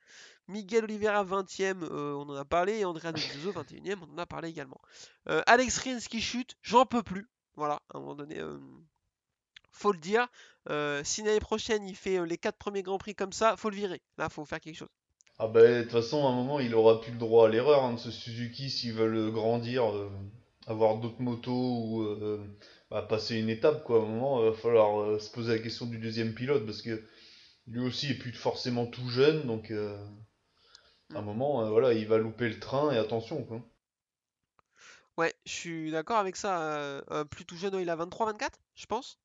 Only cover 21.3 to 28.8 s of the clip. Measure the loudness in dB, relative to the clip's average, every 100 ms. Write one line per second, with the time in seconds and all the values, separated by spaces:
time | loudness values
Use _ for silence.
21.3 | -4 -2 -2 0 -2 -2 -2 -2 -4 -4
22.3 | -6 -8 -16 -20 -20 -8 -6 -2 -2 0
23.3 | -2 0 2 4 2 4 2 2 -2 0
24.3 | 4 2 2 4 6 6 4 0 -2 -4
25.3 | -8 -2 -2 -2 -8 -8 -6 -6 -2 -4
26.3 | -2 0 0 0 -8 -6 -8 -8 -20 -20
27.3 | -20 -20 _ -12 -4 -4 -2 -4 -4 -6
28.3 | -4 -4 -2 -2 -2